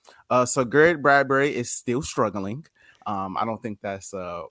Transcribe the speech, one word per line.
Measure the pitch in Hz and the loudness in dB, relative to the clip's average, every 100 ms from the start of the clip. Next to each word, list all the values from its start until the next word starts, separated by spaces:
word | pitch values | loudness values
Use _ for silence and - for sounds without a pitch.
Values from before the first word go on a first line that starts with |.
| - - _ | -20 -20 _
Uh, | 127 | 2
so | 123 139 | 2 2
Garrett | 120 135 165 156 | 2 6 6 4
Bradbury | 139 139 135 135 143 117 | 4 4 4 2 2 -2
is | 120 | -4
still | - - 120 | -4 -2 -2
struggling. | - - 110 98 95 127 - _ _ _ - | -2 0 0 -2 -6 -8 -12 _ _ _ -8
Um, | 98 95 92 | -6 -4 -4
I | 110 | -4
don't | 110 | -6
think | 117 101 | -8 -10
that's, | 104 98 - | -8 -8 -10
uh, | 98 90 87 80 | -10 -10 -10 -14